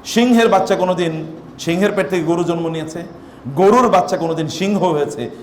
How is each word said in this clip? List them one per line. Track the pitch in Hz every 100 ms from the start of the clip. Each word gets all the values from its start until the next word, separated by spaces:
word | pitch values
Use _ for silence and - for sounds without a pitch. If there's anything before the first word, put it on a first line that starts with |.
| -
সিংহের | 220 247 233 226
বাচ্চা | 190 - 190
কোনোদিন | 180 180 170 160 156 - - -
সিংহের | - 170 202 190
পেট | 190
থেকে | 185
গরু | 160 170
জন্ম | 170 170 165
নিয়েছে, | 160 156 175 170 - - - 131 139
গরুর | 190 240 240
বাচ্চা | 190 - 180
কোনোদিন | 165 160 151
সিংহ | - 196 196
হয়েছে, | 180 151 143 - 117 -